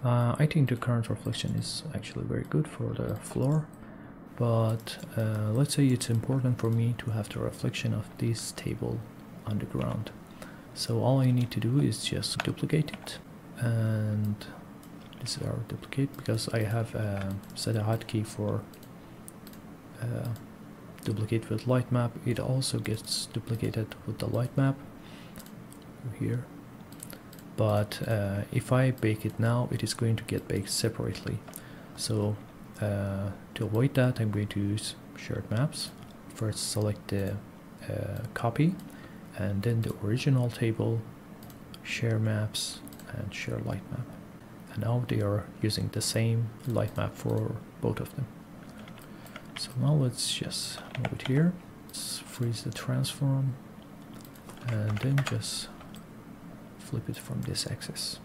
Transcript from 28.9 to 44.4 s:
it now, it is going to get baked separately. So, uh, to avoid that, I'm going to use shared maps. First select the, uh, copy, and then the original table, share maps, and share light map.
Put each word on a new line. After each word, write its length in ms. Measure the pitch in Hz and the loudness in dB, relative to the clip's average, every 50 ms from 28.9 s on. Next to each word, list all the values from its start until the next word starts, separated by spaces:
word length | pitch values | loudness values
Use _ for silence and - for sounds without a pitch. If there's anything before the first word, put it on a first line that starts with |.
| 123 - - 110 110 - - 110 | 4 4 4 4 4 4 0 -2
it 120 | - - | 0 4
now, 280 | 110 117 117 123 123 - | 4 4 4 4 2 2
it 140 | - 110 - | 0 0 0
is 100 | 107 - | -2 0
going 220 | - 117 113 113 | 2 4 4 4
to 80 | 110 - | 2 2
get 240 | - 101 98 - - | -2 -2 -2 0 0
baked 240 | - 101 98 - | 0 0 0 0
separately. 680 | - - - 113 - - - - - - - - - 107 - - - - - - - - - - - | 0 2 2 0 0 0 -2 -2 -2 -4 -4 -4 -4 -4 -6 -8 -14 -14 -14 -14 -16 -16 -16 -16 -10
So, 400 | - - - 110 107 104 104 101 - - - - - - - - - | -6 -2 0 2 2 2 2 0 -2 -6 -14 -16 -16 -16 -16 -6 -2
uh, 480 | 107 104 104 101 98 98 98 98 101 104 101 - - - - | 0 0 2 2 0 0 0 0 -2 -2 -4 -6 -12 -10 -4
to 120 | - 113 | -2 -2
avoid 280 | 104 107 113 123 139 - | 2 4 6 4 6 6
that, 260 | - 127 127 127 - | 6 6 6 4 4
I'm 120 | 113 107 | 2 2
going 160 | 101 104 104 101 | 2 2 0 0
to 120 | - 101 | 0 0
use 360 | 101 101 104 107 - - - - - - - | 2 2 2 0 -2 -4 -8 -10 -14 -16 -14
shared 360 | - - - - - - - | -14 -6 -4 -4 -4 -2 0
maps. 400 | - 110 135 151 - - - - - - - - - - - - - | 2 2 2 2 0 -4 -6 -6 -8 -12 -16 -16 -16 -16 -16 -14 -6
First 380 | - 113 107 101 - - - | -2 -2 0 0 0 -2 -2
select 380 | - - 107 104 104 - - - | 2 2 2 2 2 0 -2 -2
the, 260 | 98 98 98 98 101 101 - - - - - - - - - - | 0 0 2 0 0 -2 -6 -10 -16 -16 -16 -16 -16 -14 -6 -4
uh, 360 | 104 - - - 98 101 110 110 - | -4 -2 -2 -2 -4 -4 -6 -6 -4
copy, 420 | - - 117 117 - 147 170 190 - - - - - - - - - - - - - | 0 0 0 4 6 4 4 4 2 -6 -12 -14 -14 -14 -14 -14 -14 -14 -12 -4 -2
and 240 | 95 98 101 98 | 0 0 2 2
then 220 | 101 120 117 113 110 | 2 2 4 4 2
the 100 | 110 - - 104 | 0 -2 -2 0
original 460 | 101 110 127 - 147 135 127 123 120 | 2 2 2 4 4 6 6 4 2
table, 520 | - - 120 113 110 - 107 113 113 113 110 - - - - - - - - - - - - - - - - | 2 2 2 2 4 4 2 2 2 0 -2 -4 -12 -16 -16 -16 -16 -16 -16 -16 -16 -16 -16 -16 -16 -14 -8
share 340 | - - - - 117 113 110 | -6 -4 0 2 2 4 4
maps, 600 | 110 110 110 104 107 104 - - - - - - - - - - - - | 4 4 4 2 2 0 0 -2 -4 -4 -6 -8 -12 -14 -14 -14 -12 -10
and 200 | - - - - | -6 -6 -6 -6
share 280 | - - - 120 - 113 | -6 -6 -4 -2 -2 -2
light 240 | 110 113 101 98 - - | -2 -2 -2 -4 -4 -6
map. 160 | - - - - - - - - - - | -6 -6 -6 -6 -8 -14 -14 -14 -16 -16